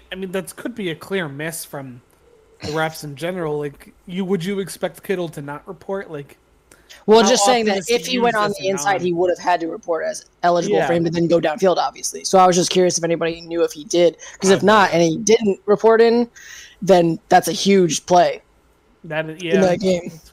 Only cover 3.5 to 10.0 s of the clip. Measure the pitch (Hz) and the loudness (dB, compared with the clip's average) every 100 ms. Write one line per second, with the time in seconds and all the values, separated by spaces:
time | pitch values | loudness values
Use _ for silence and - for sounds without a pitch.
3.5 | 147 147 143 - _ - 180 185 196 175 | -6 -8 -12 -20 _ -14 -8 -4 -4 -4
4.5 | 196 190 - 180 160 - 185 165 151 143 | -6 -8 -8 -10 -10 -8 -6 -6 -10 -14
5.5 | 147 - 175 - 196 202 147 139 - _ | -14 -16 -18 -12 -12 -10 -14 -16 -20 _
6.5 | _ _ _ _ - - 220 208 247 302 | _ _ _ _ -6 4 6 6 4 4
7.5 | 247 214 190 180 240 240 247 233 220 208 | 2 0 -2 -2 -4 -2 -2 0 0 -2
8.5 | 202 190 190 196 185 180 170 180 165 - | -2 -4 -2 -2 -2 -2 0 0 -2 -2
9.5 | 175 160 170 175 160 | -2 -2 -8 -6 -4